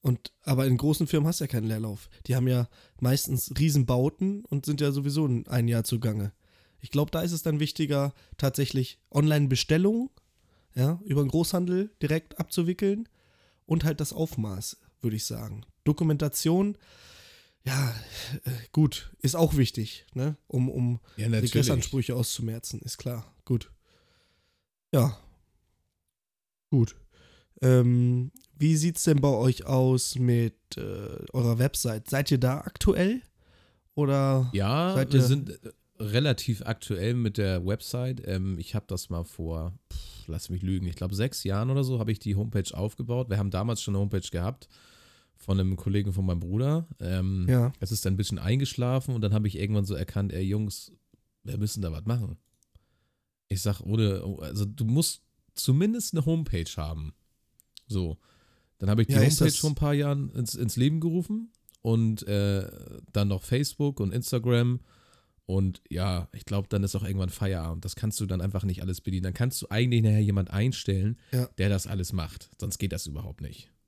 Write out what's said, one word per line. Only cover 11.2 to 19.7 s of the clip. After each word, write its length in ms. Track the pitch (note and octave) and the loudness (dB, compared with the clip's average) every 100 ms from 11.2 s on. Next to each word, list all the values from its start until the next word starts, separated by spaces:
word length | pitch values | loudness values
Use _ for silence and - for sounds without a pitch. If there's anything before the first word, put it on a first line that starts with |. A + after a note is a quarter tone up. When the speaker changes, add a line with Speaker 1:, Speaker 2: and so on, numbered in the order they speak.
Speaker 1:
den 60 | C#3 | 2
Großhandel 640 | D3 E3 F3+ F3+ F3+ G#3 _ | 2 2 0 0 0 -2 _
direkt 380 | D3 D#3+ - - | -2 -2 -4 -8
abzuwickeln 720 | E3+ - E3+ F3+ G3 G#3 A#3 _ _ _ _ _ - | -4 0 0 2 0 0 -4 _ _ _ _ _ -2
und 180 | D#3+ | 0
halt 160 | D3 D3+ | 2 -2
das 140 | D3+ | -4
Aufmaß, 640 | - D#3+ - G#2+ F#2+ - - _ _ | -2 -4 -2 -6 -6 -10 -12 _ _
würd 120 | A#2+ | -4
ich 120 | G#2+ - | -4 -6
sagen. 400 | A2+ A2 G2+ - _ | -8 -10 -12 -16 _
Dokumentation, 920 | - D3+ D#3+ D3 D3 - D#3+ F3 G3+ G3+ - - - - - - _ _ C3 | 0 2 2 2 0 0 2 2 2 -2 -14 -20 -20 -20 -20 -20 _ _ -6
ja, 280 | C3 C3 A2+ A2 - - C3+ - | -2 -2 -4 -12 -12 -10 -8 -8
äh, 60 | B2 A2+ | -8 -4
gut, 400 | - D3+ - - - | 2 2 2 -12 -4
ist 140 | C3+ E3 | -2 2
auch 220 | E3 D3 | 2 4
wichtig, 480 | B2 | 2